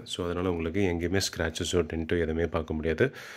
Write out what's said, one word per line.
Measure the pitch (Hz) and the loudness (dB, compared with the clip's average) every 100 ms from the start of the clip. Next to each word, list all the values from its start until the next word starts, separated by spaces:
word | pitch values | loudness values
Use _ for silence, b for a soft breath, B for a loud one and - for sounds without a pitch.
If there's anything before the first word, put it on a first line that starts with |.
| 120 | -4
So, | - | -4
அதனால | 87 87 92 | -2 0 0
உங்களுக்கு | 85 82 95 92 | 0 0 2 2
எங்கேயுமே | 85 85 98 | 2 2 2
ஸ்க்ராச்சஸோ, | - - 80 80 87 90 | 0 0 -2 -2 0 2
டென்ட்டோ | 80 82 80 87 | 2 -2 0 0
எதுவுமே | 78 80 82 | 2 0 0
பார்க்க | 82 78 | 0 -2
முடியாது. | 80 80 80 135 B B | -2 0 2 2 B B